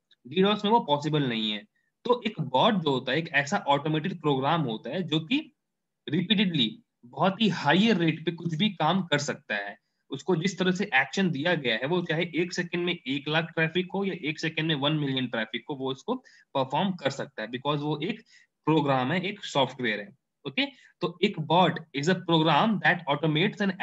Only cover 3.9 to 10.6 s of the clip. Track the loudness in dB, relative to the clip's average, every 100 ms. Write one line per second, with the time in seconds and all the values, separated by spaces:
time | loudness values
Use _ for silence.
3.9 | -2 -2 -2 0 0 2 2 0 -4 -4
4.9 | -6 -2 -2 0 -2 -4 _ _ _ _
5.9 | _ -4 -2 2 2 2 2 0 -4 _
6.9 | _ -14 -2 0 2 0 2 2 4 4
7.9 | 4 2 0 -4 -6 -4 -2 -2 0 0
8.9 | 0 0 -2 -2 -6 -6 -6 -6 -12 _
9.9 | _ _ -8 -2 0 0 0